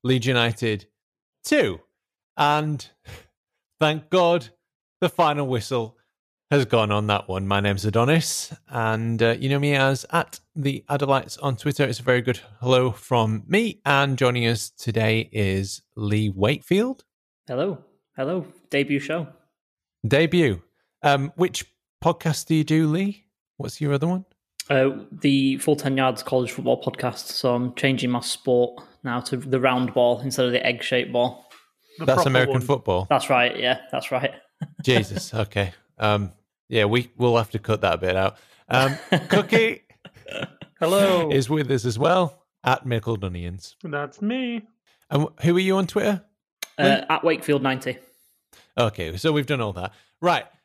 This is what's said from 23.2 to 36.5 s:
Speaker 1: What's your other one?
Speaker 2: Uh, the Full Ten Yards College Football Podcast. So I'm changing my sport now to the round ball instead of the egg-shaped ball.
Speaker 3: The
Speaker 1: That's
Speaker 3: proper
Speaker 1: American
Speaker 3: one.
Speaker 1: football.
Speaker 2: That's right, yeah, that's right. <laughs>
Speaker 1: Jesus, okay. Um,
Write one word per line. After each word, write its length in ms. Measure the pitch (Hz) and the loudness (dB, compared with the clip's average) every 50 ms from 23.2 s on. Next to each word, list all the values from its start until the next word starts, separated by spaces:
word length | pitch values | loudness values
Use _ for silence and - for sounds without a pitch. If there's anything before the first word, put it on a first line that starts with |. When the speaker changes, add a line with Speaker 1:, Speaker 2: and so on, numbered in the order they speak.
| _ _ _ _ _ _ _ | _ _ _ _ _ _ _
Speaker 1:
What's 220 | _ - 113 - - | _ -12 -10 -8 -6
your 140 | 151 143 143 | -2 -2 0
other 140 | 139 151 | 0 0
one? 180 | 170 180 185 190 _ _ _ _ _ _ _ - - | 0 -2 -2 -6 _ _ _ _ _ _ _ -4 0
Speaker 2:
Uh, 200 | 143 131 131 139 135 - - - | 2 4 4 4 2 -2 -12 -16
the 460 | - - - 143 139 139 135 135 135 | -16 -2 2 2 4 4 2 0 -2
Full 180 | 135 - - 151 | 0 0 0 0
Ten 200 | 143 - 135 135 | 0 0 -2 0
Yards 260 | 131 131 131 120 107 - | 2 2 2 0 -2 -6
College 280 | - - 131 123 113 | -2 0 0 0 -2
Football 300 | - - 117 120 - - | -6 -6 -2 -2 -2 0
Podcast. 460 | - 131 - - - 123 - - - | -2 -6 -6 -4 -6 -6 -6 -6 -14
So 260 | - - - - 131 123 | -10 -8 -2 -2 0 0
I'm 180 | 120 123 123 123 | 0 -2 -4 -4
changing 340 | - - 135 135 120 127 123 | -2 0 0 0 0 -2 -2
my 100 | 123 120 | -2 -2
sport 640 | 120 - - - _ 135 123 123 123 120 - - - _ _ _ - | -4 -6 -8 -6 _ 2 4 4 2 2 -2 -14 -20 _ _ _ -8
now 160 | 131 120 123 | -6 -6 -6
to 160 | 120 - - | -4 -6 -8
the 220 | 123 120 135 127 131 | -6 -4 -2 -2 2
round 340 | 123 131 127 127 127 120 - | 2 2 2 2 -2 0 2
ball 260 | 127 123 120 120 117 | 2 2 2 2 0
instead 240 | 123 135 127 - 127 | -4 -6 -2 0 0
of 60 | 123 | 2
the 140 | 120 123 - | 0 0 0
egg-shaped 460 | - 123 120 - - 131 123 120 - 123 | 0 -2 -2 -4 -2 -2 -2 -2 -2 0
ball. 320 | 120 120 120 - - - _ - - _ _ _ _ _ _ - - | 0 0 0 -2 -8 -20 _ -20 -20 _ _ _ _ _ _ -14 -4
Speaker 3:
The 60 | 165 | 0
Speaker 1:
That's 120 | 135 131 | 2 2
Speaker 3:
proper 120 | 175 170 143 | 2 2 4
Speaker 1:
American 240 | 131 127 127 135 131 | 4 4 2 4 2
Speaker 3:
one. 60 | 127 | -2
Speaker 1:
football. 460 | - - 143 127 - - 92 90 92 - | 2 0 -2 0 0 0 0 0 2 0
Speaker 2:
That's 200 | 147 131 - - | 0 0 2 2
right, 280 | 139 123 120 123 - | 2 2 2 2 0
yeah, 220 | - 123 123 131 127 - - | -2 -2 -2 -2 -2 -4 -8
that's 200 | - 131 - - | -8 -8 -6 -4
right. 220 | 135 123 127 131 - - _ _ _ | -4 -4 -4 -4 -6 -8 _ _ _
<laughs> 240 | _ 165 - - - - | _ -14 -14 -12 -6 0
Speaker 1:
Jesus, 500 | 131 127 113 104 - 104 92 - - - | 2 2 2 2 -2 -6 -10 -10 -8 -4
okay. 400 | 110 107 - - 104 98 90 - _ _ _ _ _ | -4 -4 -2 -2 -2 -2 -2 -4 _ _ _ _ _
Um, 320 | 110 107 104 104 101 90 - _ _ _ | 0 0 0 0 -2 -4 -10 _ _ _